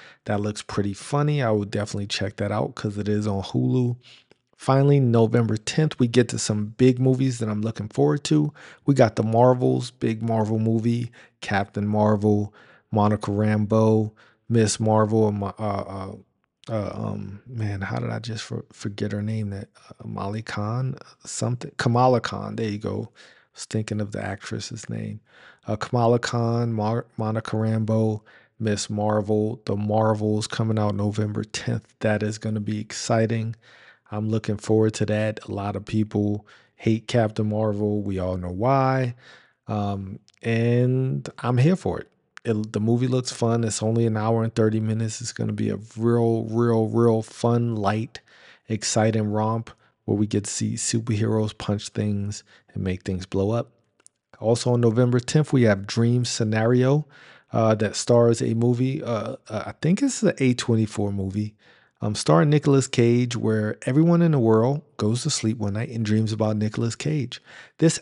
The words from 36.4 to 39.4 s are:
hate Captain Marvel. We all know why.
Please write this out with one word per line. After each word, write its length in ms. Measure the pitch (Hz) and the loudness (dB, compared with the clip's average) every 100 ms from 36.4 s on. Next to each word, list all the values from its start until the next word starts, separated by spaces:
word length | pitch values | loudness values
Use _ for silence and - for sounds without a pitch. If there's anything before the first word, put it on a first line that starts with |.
| - - _ _ | -8 -20 _ _
hate 320 | 113 110 - | -2 -2 0
Captain 400 | 120 107 110 107 | 0 0 0 -2
Marvel. 540 | 107 110 101 104 104 | 0 -2 0 -2 -2
We 180 | 101 92 | -4 -4
all 160 | 90 92 | -4 -4
know 160 | 90 | -6
why. 640 | 90 120 135 131 131 127 123 - - | -2 2 2 2 0 -2 -6 -18 -20